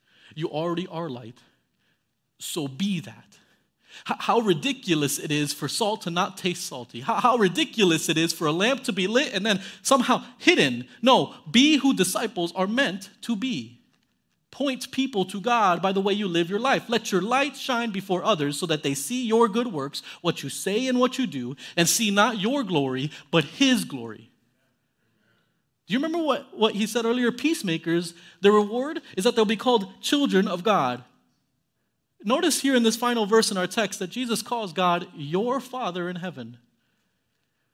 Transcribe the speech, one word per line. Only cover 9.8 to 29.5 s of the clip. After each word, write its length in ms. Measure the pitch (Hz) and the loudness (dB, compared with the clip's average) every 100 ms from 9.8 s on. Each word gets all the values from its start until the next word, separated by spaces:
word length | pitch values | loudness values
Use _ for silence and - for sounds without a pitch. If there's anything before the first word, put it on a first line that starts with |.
somehow 420 | - 269 247 226 - - | 2 2 4 0 0 0
hidden. 480 | - 349 151 120 123 - | 2 4 4 0 -8 0
No, 340 | 233 233 139 - - | 4 4 2 -6 0
be 260 | 180 294 302 | 4 4 4
who 180 | 269 | 2
disciples 580 | 196 185 311 240 - 170 | 2 0 0 -4 -4 -4
are 140 | - 190 | -2 -2
meant 440 | 233 262 190 - _ | 0 -2 -2 -12 _
to 140 | - 226 | -6 -4
be. 400 | 262 180 113 - _ _ _ _ _ _ _ - | -4 -6 -8 -18 _ _ _ _ _ _ _ -6
Point 340 | 277 254 - | -4 -4 -8
people 360 | - 269 208 185 | -4 -2 0 -2
to 120 | 202 | -2
God 440 | 185 240 202 170 | 0 2 4 2
by 100 | 185 | 2
the 80 | 196 | 0
way 140 | 196 | 0
you 120 | 202 208 | 0 0
live 220 | 170 170 | 0 0
your 100 | 202 | -2
life. 300 | 254 214 - | 0 0 0
"Let 240 | 233 - | -4 0
your 80 | 185 | -2
light 380 | 196 254 285 - | 0 0 -2 -4
shine 320 | - 240 233 | -4 -2 -2
before 340 | 196 190 180 | -6 -4 -2
others 340 | 170 190 143 143 | 0 0 0 -4
so 60 | |
that 180 | 170 156 | -4 -2
they 120 | 147 | -2
see 320 | 139 - 247 240 | -4 -4 -4 0
your 240 | 226 233 | 4 4
good 160 | 208 247 | 2 -2
works, 360 | 165 135 - - - | -4 -8 -10 -14 -4
what 200 | 175 160 | -4 -2
you 60 | 139 | -6
say 400 | - - 202 262 | -6 -2 -2 0
and 100 | 247 | 2
what 200 | 247 254 | 2 0
you 80 | 240 | -4
do, 300 | 143 120 143 - - | -4 -8 -10 -8 0
and 100 | 170 | 2
see 240 | - 220 | 2 2
not 300 | 202 220 220 | 4 2 2
your 220 | 196 285 | 0 0
glory, 480 | 214 165 135 127 143 - - | 0 0 0 -2 -6 -8 0
but 140 | 170 | 2
His 400 | - - 269 247 | 2 2 4 4
glory." 460 | 170 135 117 104 117 _ _ _ _ _ _ _ _ _ _ _ _ _ _ _ _ | 0 -10 -12 -14 -20 _ _ _ _ _ _ _ _ _ _ _ _ _ _ _ _
Do 60 | |
you 60 | 226 | -2
remember 260 | 320 339 | 0 -2
what, 320 | 311 240 - - | 0 -2 -4 0
what 180 | 214 | 0
he 120 | 196 214 | 2 -2
said 180 | 240 | -2
earlier? 260 | 226 247 247 | 0 2 0
Peacemakers, 840 | 240 294 320 190 160 165 170 170 - - _ | 2 -2 0 -2 -2 0 0 0 -10 -20 _
the 100 | 202 | 6
reward 520 | 208 208 233 277 320 - | 6 4 -2 -4 -8 -10
is 100 | - | -2
that 120 | 202 226 | 0 2
they'll 80 | |
be 120 | 214 | 2